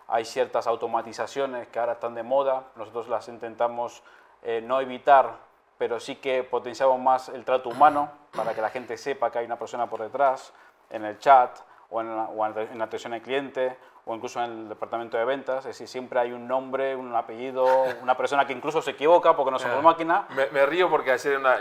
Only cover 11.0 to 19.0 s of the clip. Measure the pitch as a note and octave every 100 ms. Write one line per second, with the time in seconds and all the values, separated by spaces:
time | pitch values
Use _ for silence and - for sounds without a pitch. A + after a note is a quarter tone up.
11 | G#2+ G#2 C#3+ C3+ B2 - - - - A2+
12 | A2+ A2 A2 A2 G#2+ G#2+ A2+ B2 A2 A2
13 | - A2+ A2+ C3+ C3+ C3 B2+ B2+ - -
14 | - A2 A#2+ B2+ A#2 A2+ G#2+ G#2+ G#2+ A#2
15 | A#2 A#2 A#2+ C3+ C3 C3 C3 G#2 A#2 B2+
16 | B2 B2+ A#2+ A#2+ A#2+ C3 C3 C3 C3+ C3
17 | B2+ A#2 A#2 A2+ C3 C3 B2+ C3 C3 A#2+
18 | B2+ B2+ B2+ C#3 C3+ B2 C#3+ D#3+ C#3+ B2+